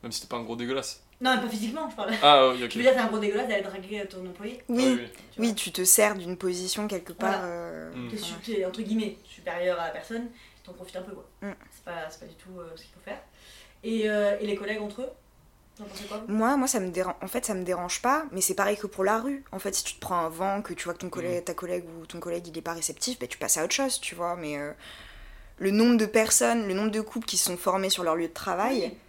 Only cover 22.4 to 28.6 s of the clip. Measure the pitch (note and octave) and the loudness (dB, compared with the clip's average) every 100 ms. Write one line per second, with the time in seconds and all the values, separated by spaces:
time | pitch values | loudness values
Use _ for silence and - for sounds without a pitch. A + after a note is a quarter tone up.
22.4 | F3 D#3+ E3 E3+ D#3+ - - B3+ B2 - | -6 -8 -6 -4 -4 -4 -6 -4 -8 -6
23.4 | C#3 - D#3 - C4+ B3 - E3+ E3+ F3 | 0 2 2 0 0 -2 -6 -4 -4 -4
24.4 | D#3 D3 D3 D3+ - - - - - - | -4 -6 -6 -10 -16 -18 -18 -18 -18 -18
25.4 | - - G3 G3+ A#3 A#3+ G#3+ A3 A3 - | -20 -4 2 6 8 8 6 4 6 6
26.4 | A#3+ A#3 G#3 F#3 G#3+ G#3+ G#3+ A#3+ A3+ F#3 | 4 4 0 0 0 0 -2 -6 -2 0
27.4 | - F3+ F#3+ F#3 F#3+ F#3+ F3 D#3+ E3 - | 0 0 0 2 2 0 2 0 0 -4
28.4 | - F3+ | -4 0